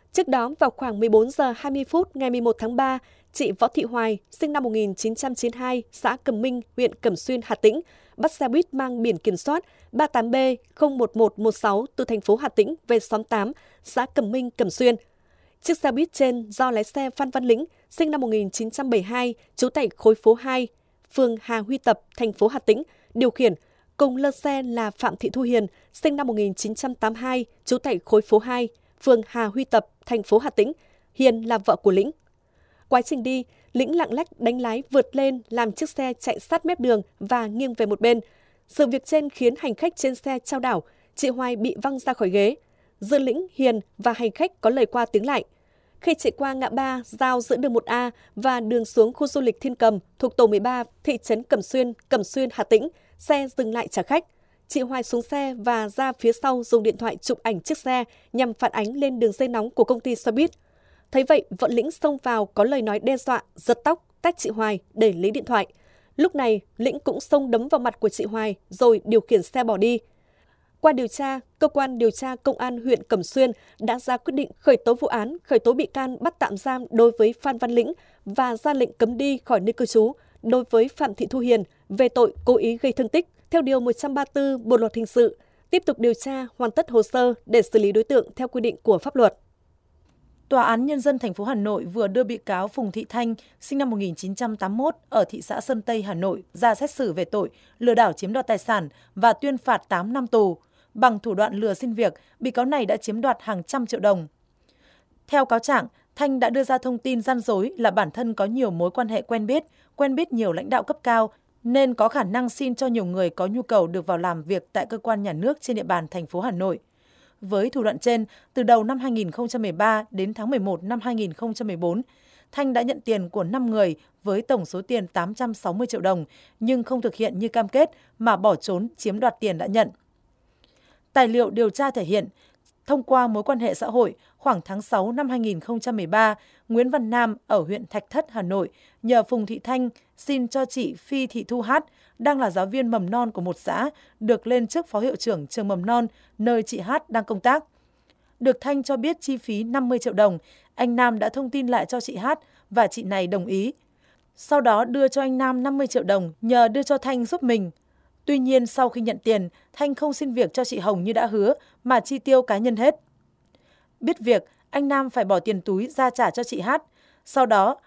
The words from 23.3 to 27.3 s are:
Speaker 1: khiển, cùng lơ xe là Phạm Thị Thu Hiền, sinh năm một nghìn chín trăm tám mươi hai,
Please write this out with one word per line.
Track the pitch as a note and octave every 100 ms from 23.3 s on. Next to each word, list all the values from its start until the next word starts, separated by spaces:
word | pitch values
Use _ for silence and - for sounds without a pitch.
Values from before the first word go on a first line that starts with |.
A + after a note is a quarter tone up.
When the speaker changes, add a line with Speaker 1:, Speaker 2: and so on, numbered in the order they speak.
Speaker 1:
khiển, | - A#3+ E3 _ _ _ -
cùng | C#4+ B3+
lơ | C#4+
xe | C#4 C#4+ C#4
là | B3+ A#3 A3
Phạm | - A#3+ F#3
Thị | G3+
Thu | B3+
Hiền, | A#3+ A#3+ G3+ _ _
sinh | - D#4 C#4+
năm | C4+
một |
nghìn | G#3+ G3+
chín | F#3 G#3+ A3
trăm | C4+ B3
tám | A3
mươi | A3+
hai, | B3+